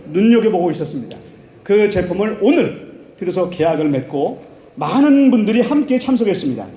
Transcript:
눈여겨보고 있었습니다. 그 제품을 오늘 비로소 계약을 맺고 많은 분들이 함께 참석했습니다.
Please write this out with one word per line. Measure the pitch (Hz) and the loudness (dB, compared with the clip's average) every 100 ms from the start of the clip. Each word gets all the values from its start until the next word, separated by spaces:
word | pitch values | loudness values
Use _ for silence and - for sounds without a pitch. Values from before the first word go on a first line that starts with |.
| 156 | -6
눈여겨보고 | 160 220 233 214 180 175 | 2 4 4 4 0 0
있었습니다. | 151 147 135 110 - - - - - | -2 -6 -10 -12 -16 -20 -20 -20 -12
그 | - 208 202 | 0 2 2
제품을 | 185 165 180 214 - | 0 -2 -2 -4 0
오늘 | 202 320 143 - - - - - | 2 2 0 -4 -16 -20 -20 -10
비로소 | 180 180 175 | -6 -4 -4
계약을 | - 160 156 151 | -2 -2 0 -2
맺고 | 135 - 143 - - - - - | -2 -4 -4 -4 -6 -18 -20 -20
많은 | - 151 233 294 277 269 | -10 -2 2 4 4 4
분들이 | 233 208 226 | 4 2 2
함께 | 233 294 277 254 | 2 0 0 -2
참석했습니다. | 254 247 214 - 143 113 95 | 0 0 0 -2 -4 -6 -10